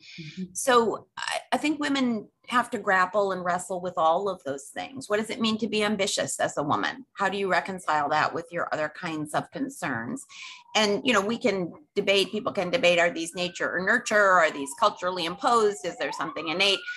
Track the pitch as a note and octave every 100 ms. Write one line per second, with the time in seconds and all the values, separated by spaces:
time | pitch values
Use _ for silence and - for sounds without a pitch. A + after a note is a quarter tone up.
0 | - - D#3 F#3 F#3 - C4+ A#3+ A3+ -
1 | - - - - - B3 D4 D4 C#4+ C#4
2 | B3 A3 - _ - B3 A#3 A3 G3 F#3+
3 | F#3 G#3+ G3 F#3 F3+ F3 - F#3 F3+ F3
4 | D#3+ E3+ G3+ F#3 C#3 C#3 - - F2+ -
5 | - G#3 G#3+ - A3+ A3 A3+ G#3+ G#3 G3+
6 | F#3+ - C#3+ - D3+ - D3 G#2 D#2 D#2
7 | - - G3 G3 G3 F3 F3+ F#3 - D#3
8 | C#3+ D3+ C3 D#3+ - E3+ - D3+ D3+ -
9 | F3 D#3 D3+ D3+ - D#3+ C3+ - E3 A#2
10 | A#2 C4 - - - - _ G#3+ G#3 G3+
11 | C4 G#3+ G3+ A#3 A#3 F#3+ E3+ - _ G3
12 | G3 G3 G3 G#3+ - E3+ F3+ F3 F3 F3
13 | E3+ E3 E3 F#3 F3+ - C#3 C#3+ F#3+ A#3
14 | - G#3+ G3 F#3 D#3 D3 C#3 - G#3 G#3
15 | F3+ F#3 E3 F3+ C4 A#3 G#3+ G3+ E3+ -
16 | D3 - D3+ D3+ D#3+ E3+ G3 F#3 -